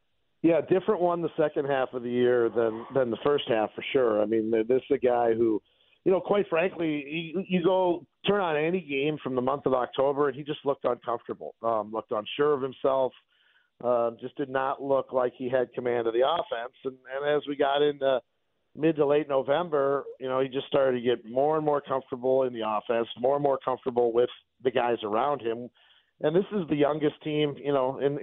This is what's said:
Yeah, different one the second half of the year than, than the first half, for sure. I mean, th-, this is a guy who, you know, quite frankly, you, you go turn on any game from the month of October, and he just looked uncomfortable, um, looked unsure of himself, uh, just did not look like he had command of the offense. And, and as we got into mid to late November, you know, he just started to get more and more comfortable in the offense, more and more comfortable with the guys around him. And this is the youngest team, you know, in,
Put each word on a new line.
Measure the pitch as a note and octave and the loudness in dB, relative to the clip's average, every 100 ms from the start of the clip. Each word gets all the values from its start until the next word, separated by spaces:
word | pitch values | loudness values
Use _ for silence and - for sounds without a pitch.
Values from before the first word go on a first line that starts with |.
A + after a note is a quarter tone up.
| _ _ _ _ | _ _ _ _
Yeah, | D#3+ D#3+ | 2 2
different | - F#3 G#3+ F#3 | 2 0 2 0
one | F3 E3+ | 0 0
the | D#3+ - | -2 0
second | D3+ D#3 C#3 | 0 0 -2
half | C3+ C3 | -2 -2
of | B2+ | -4
the | A#2+ | -2
year | B2 B2 B2 A#2 | 2 4 4 2
than, | A#2 A2+ A2 A#2 C3 | 2 0 -2 -4 -2
than | B2 | 0
the | A2 | 0
first | C#3+ D3 - | 0 0 0
half, | A2+ G#2 - | 0 0 -4
for | - | -2
sure. | C#3 A#2+ G#2 | 2 2 2
I | G#2+ | 2
mean, | A2+ A2 | 0 2
th-, | A2+ A2+ | 0 2
this | B2+ - | 0 2
is | C3+ | 0
a | |
guy | B2 A#2+ A#2 A2+ | 2 2 2 2
who, | A2+ G#2 - _ _ _ | 2 0 -4 _ _ _
you | F3 | 0
know, | F#3 | 0
quite | F3 G3+ - | 2 0 2
frankly, | D#3+ F#3 - D#3+ D3 C#3 D#3+ E3 E3+ | 0 0 -2 -4 -4 -6 -8 -6 -8
you, | F#3 | -2
you | F3+ | 0
go | F3 F#3 F3+ E3+ - _ - | 2 2 2 -2 -6 _ -2
turn | G3+ | 0
on | F3 D3 | 0 0
any | D#3+ F#3 | 0 -2
game | D3 C#3 D3 D3+ | -4 -2 -2 -2
from | C3 B2+ | -4 -2
the | |
month | B2+ C#3 C3+ | 0 -2 0
of | B2+ | 0
October, | A#2+ - C3+ C#3 C#3+ | 0 0 0 2 -2
and | C3 | -2
he | |
just | C#3+ D3+ C#3 | -8 -6 -4
looked | C3+ | -2
uncomfortable, | C3 A#2 - A#2 - G#2 D2+ - | -2 -4 -4 -6 -6 -10 -12 -6
um, | A2+ A2 G#2 | -2 -2 -2
looked | A2 - | -8 -4
unsure | A2 G#2 - D3 | -6 -4 0 2
of | C#3 | 2
himself, | C3 A#2+ C3+ C3+ B2+ - _ _ _ _ _ _ | -2 -2 0 0 0 -4 _ _ _ _ _ _
uh, | A#2+ A#2+ A#2 A2+ | 0 0 0 -4
just | B2 - | -10 -8
did | C#3 | -4
not | C3 C3+ C#3 | -2 -2 -4
look | C#3 C3+ B2+ | 0 0 0
like | B2+ B2 - | -2 -2 -4
he | B2 | -2
had | C3 A#2+ | 0 -2
command | - B2 A#2+ A2+ | -4 -2 0 0
of | |
the | A2+ C3+ | 2 2
offense. | E3+ - A#2 B2 - | 0 -4 -8 -10 -10
And, | C3+ B2+ B2+ C3+ | -12 -12 -10 -4
and | D3 D3 | 0 0
as | C#3+ | -2
we | C#3+ | 0
got | C#3 C#3+ | 2 2
into | D3 C#3+ C3+ B2+ - _ _ _ _ - | 0 2 0 0 -2 _ _ _ _ -2
mid | D#3+ D3+ | 0 2
to | C#3+ | 2
late | D3 C#3+ | 2 2
November, | C3+ B2 D3+ F3 D3+ C#3 C#3 - - | 0 0 0 0 0 0 -2 -6 -10
you | C3 | -4
know, | C3 | -2
he | C3+ | -2
just | C3+ - | -4 -2
started | C#3+ C3+ B2 | 2 2 2
to | |
get | A#2+ A#2+ A2 | 0 -2 -2
more | B2+ D3 D#3 | 0 2 2
and | D3+ | 0
more | C#3+ | 0
comfortable | - C3+ - B2+ B2+ C3 | -2 -6 -6 -4 0 2
in | C3 | 0
the | A#2 A2 | -4 -4
offense, | G#2+ - A#2 A#2 A2 | -4 -2 -2 -2 -2
more | B2+ C#3+ | 0 2
and | |
more | C#3+ C3 | 2 0
comfortable | - B2 C3 A#2+ A#2+ | -2 -4 -2 2 2
with | A#2 B2 - _ _ | 4 2 -2 _ _
the | B2+ | -2
guys | B2+ A#2+ A2+ | 0 0 -2
around | G#2 A2 C#3 C#3 | -2 0 0 -2
him. | A2+ A#2 B2 - _ _ _ _ | -4 -6 -10 -18 _ _ _ _
And | D3+ E3+ | 0 2
this | G3 | 0
is | G#3 D3+ | -4 -2
the | D3 | 2
youngest | C#3+ D3+ D3+ - | 2 2 -2 -2
team, | D#3 D3+ D3 C3+ | -4 -2 -2 -2
you | C#3+ | -2
know, | C#3 B2+ B2 | 0 0 0
in, | C#3 C#3+ | -2 0